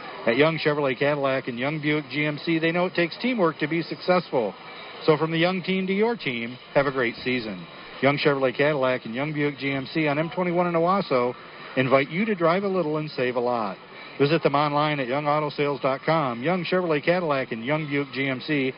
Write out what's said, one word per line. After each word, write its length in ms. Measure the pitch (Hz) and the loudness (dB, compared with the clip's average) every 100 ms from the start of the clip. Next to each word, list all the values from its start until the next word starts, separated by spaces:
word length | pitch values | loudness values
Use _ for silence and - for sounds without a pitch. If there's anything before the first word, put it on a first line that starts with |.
| - - - | -16 -4 0
at 80 | 117 | 4
Young 220 | 151 160 | 4 4
Chevrolet 380 | 151 147 143 123 | 0 2 0 2
Cadillac 520 | 143 147 139 131 131 | 0 2 0 0 -2
and 100 | 117 | -4
Young 220 | 135 156 | -4 -2
Buick 240 | 147 151 143 | -2 -2 -2
G 160 | 135 | -2
M 140 | 151 147 | -2 -2
C. 160 | - 165 | -2 0
They 100 | 165 | 2
know 160 | 175 180 | 0 0
it 80 | |
takes 220 | - 170 - | 0 -2 0
teamwork 380 | 240 247 170 147 | -2 2 2 2
to 80 | 147 | -2
be 160 | 165 | -2
successful. 720 | 156 156 - 180 - 135 104 - - - - - - | -4 -6 2 2 2 -2 -2 -4 -16 -16 -16 -4 2
So 100 | 151 | 4
from 160 | 160 | 2
the 60 | 165 | 2
Young 240 | 170 185 | 2 0
team 260 | 170 190 185 | -2 -2 0
to 40 | |
your 220 | 190 220 | 2 2
team, 420 | 233 139 120 117 123 - | 0 -4 -4 -6 -10 -2
have 120 | 147 139 | 0 2
a 60 | |
great 240 | 135 120 113 | 2 -2 -2
season. 420 | 127 127 110 92 82 - - - | -2 -2 -4 -10 -12 -16 -16 0
Young 180 | 135 143 | 2 4
Chevrolet 380 | 151 139 131 120 | 2 4 2 4
Cadillac 500 | 143 151 131 127 117 | 2 4 2 0 -4
and 80 | |
Young 180 | 117 147 | -4 -4
Buick 260 | 147 147 135 | 0 -2 -2
G 140 | 139 | -4
M 160 | 139 131 | -4 -4
C 140 | 165 156 | -2 0
on 140 | 143 | 0
M 100 | 165 | -2
twenty-one 360 | - 180 170 175 | -2 0 2 2
in 60 | |
Owasso 600 | 165 170 196 - 131 123 123 - - - - | 2 2 2 2 2 2 -2 -14 -18 -6 0
invite 340 | 131 135 143 | 4 4 4
you 140 | 160 220 | 0 0
to 100 | 196 | 2
drive 260 | 165 180 | 4 2
a 60 | 202 | 2
little 300 | 185 151 151 | 0 0 -2
and 120 | 151 | -4
save 240 | - 123 | -2 0
a 60 | 123 | 0
lot. 360 | 120 120 104 92 - - - - | 0 0 -2 -6 -14 -18 -16 0
Visit 220 | 139 160 | 2 4
them 120 | 156 | 2
online 460 | 143 147 147 151 147 | 2 2 2 0 0
at 80 | 123 | -2
young 180 | 135 151 | 0 2
auto 240 | 151 151 | 0 0
sales 300 | 143 143 135 | 0 -2 0
dot 200 | 139 131 - | 0 0 0
com. 360 | 160 139 117 | 2 2 -2
Young 200 | 139 185 | -2 -2
Chevrolet 400 | 165 185 180 151 | 0 0 2 0
Cadillac 460 | 143 180 170 139 123 | 2 0 2 -2 -2
and 140 | 117 | -6
Young 240 | 117 151 151 | -2 -2 0
Buick 220 | 143 139 | -2 -2
G 160 | 127 135 | -2 -2
M 120 | 131 | -2
C 320 | - 147 131 | -2 0 0